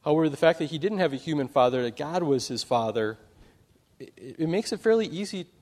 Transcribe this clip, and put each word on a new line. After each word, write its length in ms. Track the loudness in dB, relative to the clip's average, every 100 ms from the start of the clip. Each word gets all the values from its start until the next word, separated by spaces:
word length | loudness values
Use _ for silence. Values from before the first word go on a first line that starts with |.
However, 240 | 2 2 2
the 100 | 4
fact 220 | 2 2
that 60 | -4
he 120 | -4
didn't 200 | -4 0
have 160 | 0
a 40 | -2
human 300 | -4 -2 0
father, 340 | 4 4 4
that 120 | -2 -4
God 280 | -4 -2
was 240 | 2 0 0
his 160 | -8
father, 540 | 0 0 0 -2 -2 -4 -18 _ -20 _ _ _ _ _
it, 140 | -20 _ -18 -4
it 100 | -2
makes 220 | -2 -2
it 80 | -2
fairly 280 | 2 2 2
easy 400 | -4 -6 -8 -10 _